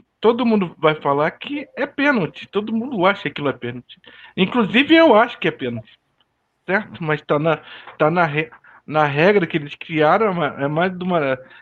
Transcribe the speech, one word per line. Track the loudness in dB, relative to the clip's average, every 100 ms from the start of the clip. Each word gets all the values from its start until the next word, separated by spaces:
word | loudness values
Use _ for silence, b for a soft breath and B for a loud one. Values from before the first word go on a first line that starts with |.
| _ _
Todo | 0 2 2
mundo | 2 0 0
vai | 0 2
falar | 0 0 0
que | -4 -10 -10 -10 -8
é | -6
pênalti, | -2 0 0 -2 -6 -10
todo | -6 -4
mundo | -4 -4 0 0
acha | 0
que | -4
aquilo | -6 -6
é |
pênalti. | -6 -8 -10 -14 -20 B B B -4
Inclusive | -2 0 0 0 4 6
eu | 6
acho | 6 4 0
que | -6
é |
pênalti, | -4 -6 -8 -10 _ _ _ _ _ _ _ -4
certo? | -4 -4 -8
Mas | -4 -4
tá | -2 -2
na, | 0 -2 B B B -2
tá | 0
na | 2 0
re-, | -2 -6 B B B -4
na | 0 0
regra | 2 4 4 0
que | -2
eles | -6 -12
criaram, | -8 0 2 4 2
é |
uma, | 0 -4 -2
é | -4
mais | -2 -2 -4
de |
uma | -2 -2 0 -4 B B